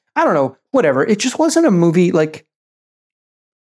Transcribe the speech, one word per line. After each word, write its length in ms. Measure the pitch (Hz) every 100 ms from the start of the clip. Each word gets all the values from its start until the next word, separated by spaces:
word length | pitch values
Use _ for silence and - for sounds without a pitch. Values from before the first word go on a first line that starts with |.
| _ -
I 80 |
don't 100 | 320
know, 240 | 165 131 - _
whatever. 340 | 269 - 131 185
It 140 | 202
just 180 | 254 -
wasn't 260 | 320 330 330
a 40 |
movie, 400 | 185 170 165 175
like, 340 | 175 156 - - _ _ _ _ _ _ _ _ _ _ _